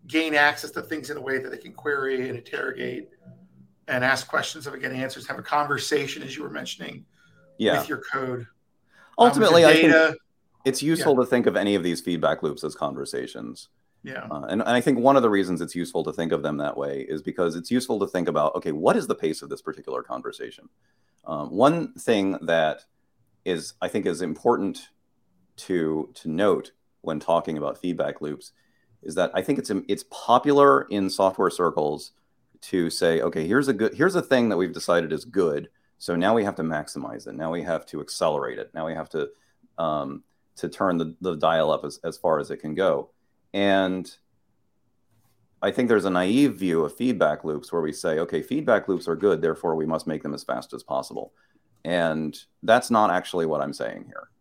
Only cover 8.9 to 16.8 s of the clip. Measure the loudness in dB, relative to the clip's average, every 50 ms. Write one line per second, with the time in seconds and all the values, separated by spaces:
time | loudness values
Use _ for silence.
8.9 | _ _ -20 _ _ 6 6 6 8 6 6 8 8 10 10 10 10 10 8 8
9.9 | 8 8 6 4 2 -4 _ _ _ _ _ _ _ _ _ -2 -2 0 0 0
10.9 | 0 2 4 4 4 4 4 4 2 4 4 4 2 4 2 4 2 2 2 0
11.9 | -2 -2 -2 -4 -2 0 0 0 0 0 -2 -4 -4 -4 -8 -8 -6 -4 -6 -6
12.9 | -4 -6 -8 -6 -6 -8 -8 -8 -10 -12 -14 -14 -14 -16 -20 _ _ _ _ _
13.9 | _ _ _ -14 -14 -12 -10 -10 -10 -10 -6 -4 -2 -2 0 2 0 2 2 2
14.9 | 2 4 6 6 6 6 6 6 4 4 2 0 -2 -4 -4 -6 -4 -6 -6 -4
15.9 | -4 -4 -4 -4 -4 -4 -2 0 0 0 0 -2 -4 -2 -4 -4 -4 -4